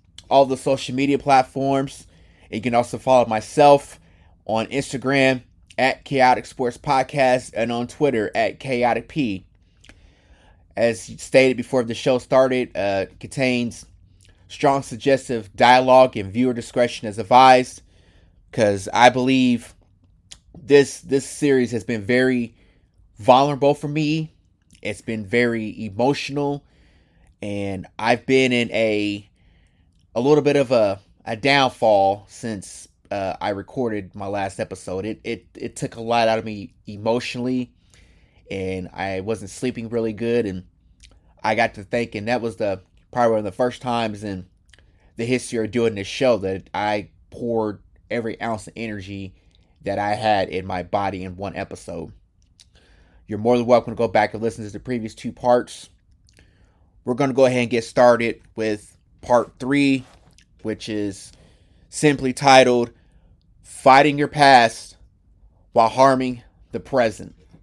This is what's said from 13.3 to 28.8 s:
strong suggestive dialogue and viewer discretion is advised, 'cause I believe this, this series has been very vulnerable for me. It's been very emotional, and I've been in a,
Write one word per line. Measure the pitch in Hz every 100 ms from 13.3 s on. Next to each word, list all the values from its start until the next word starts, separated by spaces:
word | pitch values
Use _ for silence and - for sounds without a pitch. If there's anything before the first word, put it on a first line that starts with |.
| - 131 123 120 - - _ _ _ _ _ -
strong | - 143 139
suggestive | - 117 139 135 - 117 104
dialogue | - 123 127 127 127 131 117
and | 98
viewer | 110 127
discretion | 120 - 131 120 - 110
is | 104
advised, | 104 127 131 127 127 - _ _ _ _ _ _ _
'cause | - 104 101 98
I | 107 123
believe | 123 127 131 127 120 - - _ _ _ _ _ - _ -
this, | 110 143 131 -
this | - 135 -
series | - 143 131 120
has | 117
been | 113 113 98
very | 123 131 123 117 _ _ _ _ _ _ -
vulnerable | 104 127 143 135 139
for | 143 147
me. | 151 151 160 156 _ _ _ _ _
It's | 104 104
been | - 110 98
very | 120 120 117 107 98
emotional, | 110 98 127 139 - 143 143 143 _ _ _ _ _ _ _ -
and | 104 101 98 95 - -
I've | 110 120 -
been | 131 131
in | 123 117
a, | 107